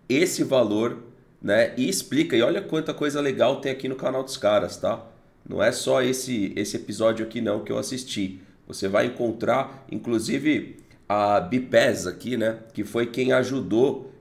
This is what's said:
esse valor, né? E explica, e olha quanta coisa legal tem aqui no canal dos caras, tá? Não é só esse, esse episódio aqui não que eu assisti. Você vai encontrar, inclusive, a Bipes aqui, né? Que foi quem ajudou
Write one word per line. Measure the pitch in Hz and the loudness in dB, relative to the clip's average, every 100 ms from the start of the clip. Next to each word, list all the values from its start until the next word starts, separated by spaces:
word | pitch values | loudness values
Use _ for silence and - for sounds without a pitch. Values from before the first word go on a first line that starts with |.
| - | -2
esse | 131 180 - 131 | 2 2 0 2
valor, | 131 113 104 117 - - - _ _ | 4 4 2 0 -4 -14 -20 _ _
né? | - 107 120 123 | 2 4 4 2
E | 127 | -2
explica, | 127 - 131 165 113 | -2 -2 0 2 4
e | |
olha | 123 196 | 4 2
quanta | 190 156 156 | -2 -4 -4
coisa | 143 147 147 | -2 -2 0
legal | 143 113 117 139 | 0 2 2 2
tem | 135 | -2
aqui | 131 131 | -4 -6
no | 135 | -4
canal | 135 131 | -4 -4
dos | 135 - | -4 -2
caras, | 104 104 92 - | 2 2 2 -2
tá? | 95 113 - - _ _ - | -4 -4 -8 -20 _ _ -8
Não | 92 | 0
é | 107 | 0
só | - - 131 | 0 0 2
esse, | 127 127 - 120 98 98 | 2 0 -2 -2 -2 -2
esse | 101 117 | -4 -6
episódio | - 101 110 107 110 | -8 0 2 2 -2
aqui | 123 | -4
não | 110 107 107 | -2 -2 -4
que | |
eu | 117 | -6
assisti. | - 127 - 104 95 95 - _ - | -4 -8 -8 -6 -6 -6 -18 _ -18
Você | - 98 | -6 -2
vai | 104 120 | 0 0
encontrar, | 120 117 110 104 127 135 - - | -2 -4 -2 0 0 -2 -8 -10
inclusive, | 151 120 113 - 139 147 123 - - - - - | -8 -2 -2 0 0 2 0 -2 -12 -20 -14 -2
a | 104 104 101 | 2 4 2
Bipes | 87 123 127 113 113 92 90 | 2 -2 2 4 4 2 -4
aqui, | 87 - 120 | -8 -6 -2
né? | 110 110 - | -2 -2 -6
Que | - 101 | -8 -4
foi | 117 120 | -2 -2
quem | 131 127 | 0 2
ajudou | 127 120 135 90 110 135 - - - | 2 2 -2 0 4 4 2 -8 -14